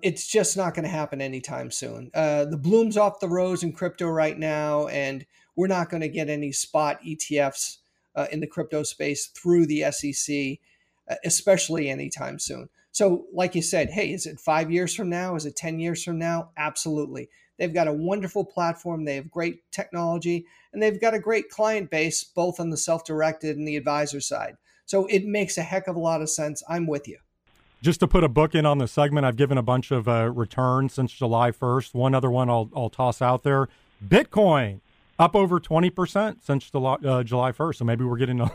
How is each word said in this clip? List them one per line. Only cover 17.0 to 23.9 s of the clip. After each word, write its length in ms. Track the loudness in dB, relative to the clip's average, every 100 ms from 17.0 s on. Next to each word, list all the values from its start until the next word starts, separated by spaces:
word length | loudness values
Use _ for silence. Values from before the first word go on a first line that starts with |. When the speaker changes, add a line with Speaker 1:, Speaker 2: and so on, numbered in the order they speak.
| -4 -8 -14 _ _ -6
Speaker 1:
They've 160 | -2
got 140 | 2 0
a 40 |
wonderful 540 | 0 -2 -2 -2 -4 -4
platform. 580 | -2 -2 -2 -6 -6
They 120 | -4 -6
have 140 | -6
great 400 | -6 -4 -6 _
technology, 760 | -10 -8 -4 -2 -2 -2 -4 -6 _ _
and 100 | 0
they've 160 | 0 2
got 140 | 0
a 60 | 0
great 320 | 0 -2 -2
client 400 | -2 0 0 -2
base, 340 | 0 0 -2
both 340 | -4 -2 -2 -2
on 120 | -4
the 60 | -4
self-directed 760 | -2 -2 -2 0 0 0 -4
and 140 | -4 -4
the 80 | -2
advisor 420 | 0